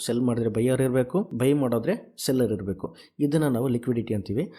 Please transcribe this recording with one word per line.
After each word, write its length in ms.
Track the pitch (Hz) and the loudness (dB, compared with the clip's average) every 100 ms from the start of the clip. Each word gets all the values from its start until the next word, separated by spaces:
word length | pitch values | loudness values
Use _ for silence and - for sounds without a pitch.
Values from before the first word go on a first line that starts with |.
| - | -4
ಸೆಲ್ 160 | 117 | 0
ಮಾಡಿದ್ರೆ 280 | 127 117 113 | 0 0 0
ಬೈಯರ್ 320 | 107 120 127 | 0 2 2
ಇರ್ಬೇಕು, 480 | 131 127 123 185 - | 2 2 2 -2 -2
ಬೈ 200 | 117 131 | 0 2
ಮಾಡೋದ್ರೆ 600 | 147 127 117 104 226 - - - | 2 2 0 0 -4 -8 -6 0
ಸೆಲ್ಲರ್ 280 | 131 110 | 2 2
ಇರ್ಬೇಕು. 420 | 104 98 92 - - - - | 0 -4 -6 -8 -12 -20 -2
ಇದನ್ನ 240 | 143 156 | 0 2
ನಾವು 240 | 147 120 131 | 2 2 0
ಲಿಕ್ವಿಡಿಟಿ 460 | 120 127 120 110 | 0 0 -2 -2
ಅಂತೀವಿ. 380 | 104 - 107 185 | -4 -2 -4 -4